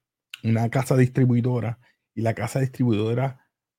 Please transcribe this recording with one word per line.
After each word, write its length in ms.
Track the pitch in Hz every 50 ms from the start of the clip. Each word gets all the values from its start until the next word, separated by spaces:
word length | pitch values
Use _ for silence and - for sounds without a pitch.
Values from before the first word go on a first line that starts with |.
| _ _ _ _ _ _ - - -
una 260 | 110 113 110 117 117
casa 260 | - 135 123 - 143
distribuidora, 840 | 131 127 127 - - 123 123 120 120 117 123 123 120 110 113 117 _ _ _ _ _ _ _ -
y 80 | 110
la 120 | 110 113 110
casa 260 | - 104 110 - 135
distribuidora 840 | 131 131 131 - 127 120 110 101 107 110 117 123 131 135 131 - _ _ _ _ _ _ _